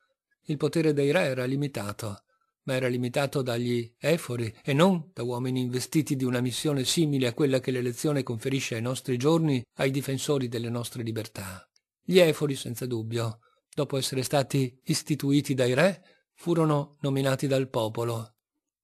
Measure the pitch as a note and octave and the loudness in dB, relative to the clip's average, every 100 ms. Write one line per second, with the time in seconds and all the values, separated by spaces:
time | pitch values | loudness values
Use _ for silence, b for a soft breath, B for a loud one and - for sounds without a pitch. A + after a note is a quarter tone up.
0 | _ _ _ _ - D3 D3 E3 D#3 D3 | _ _ _ _ -8 -4 -2 2 2 2
1 | C#3 E3 D#3+ B2+ B2+ C#3 C#3+ A#2+ G#2 G#2 | 2 2 0 -2 -2 -2 -2 -4 -8 -8
2 | A2 G2+ _ _ _ _ - C3 B2+ B2 | -8 -10 _ _ _ _ -4 -2 0 -2
3 | B2 C3+ C#3 D3 B2+ A#2+ A#2+ A#2+ A#2 _ | -2 -2 -2 -2 -2 -2 0 -2 -4 _
4 | C#3+ E3 - A#2+ A2+ - - C#3 F#3 F3+ | 0 0 0 -6 -6 -6 0 4 6 4
5 | D3+ - A#2+ B2 B2+ B2+ B2 B2+ - D#3+ | -2 -8 -6 -4 -2 -2 -2 -2 -2 0
6 | C3+ C#3 B2+ B2 B2 A2+ D#3 C#3 B2 - | 0 0 0 0 0 -2 0 0 0 2
7 | D#3 C#3 B2 A#2 D3 C3 C3 B2+ B2 A#2+ | 2 2 0 2 2 2 0 -2 -2 -2
8 | D#3 D3 B2+ A#2 C3+ C3+ - A#2 A#2+ B2+ | 0 0 -2 -4 -2 -2 -2 -4 -4 -4
9 | - B2 C#3 E3 D#3+ C3 A#2 - C#3 C#3 | -2 0 4 4 4 2 -2 -2 0 0
10 | C3 C3+ - C#3+ B2 A#2 A#2 A#2+ A2+ B2+ | -2 -4 0 0 0 -4 -4 -6 -6 -8
11 | A#2 A2+ G#2+ - F#2+ F#2 - _ _ _ | -6 -6 -8 -10 -14 -14 -18 _ _ _
12 | - F3+ E3 - D3 C3+ B2 A#2 B2+ A#2+ | 2 6 6 4 -2 -4 -6 -8 -4 -4
13 | A2 A#2 A2+ A2+ _ _ _ - C#3 C3+ | -4 -2 -2 -6 _ _ _ -4 -2 -2
14 | B2+ C3 B2 D3 C3 C#3+ C3 - - D#3+ | -2 -4 0 0 2 0 0 -2 -2 -2
15 | - D3 C#3 C#3+ C#3 B2+ B2 B2+ F3+ F#3 | -2 -2 2 2 2 2 2 4 2 2
16 | - _ _ _ E3+ E3 D#3+ D3 D3 _ | -10 _ _ _ -2 2 4 2 -2 _
17 | C#3+ C3+ C3+ C3 D3 C3+ C3+ B2 A2 A2+ | -2 0 2 0 2 0 0 -2 -2 -2
18 | A#2 A#2 A2 _ _ _ _ _ | -4 -4 -8 _ _ _ _ _